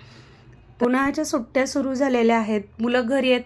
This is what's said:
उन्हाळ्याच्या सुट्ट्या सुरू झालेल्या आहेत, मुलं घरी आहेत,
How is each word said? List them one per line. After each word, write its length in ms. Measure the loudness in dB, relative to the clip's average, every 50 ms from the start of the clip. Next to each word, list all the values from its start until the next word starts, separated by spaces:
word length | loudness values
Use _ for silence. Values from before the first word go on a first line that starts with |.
| -20 -20 -20 -20 -20 -20 -20 -20 -20 -20 -20 -20 -20 -20 -6 -2 0
उन्हाळ्याच्या 420 | 0 2 2 0 0 -2 -2 -4
सुट्ट्या 420 | -2 -4 -4 -4 -2 -2 -2 -2 0
सुरू 260 | -2 -2 -2 -2 -2
झालेल्या 440 | -2 0 0 2 2 2 2 2 2
आहेत, 240 | 0 0 -2 -4 -4 -6 -8 -4
मुलं 220 | -4 0 0 0 0 0
घरी 240 | 0 0 2 2
आहेत, 120 | 0 0 0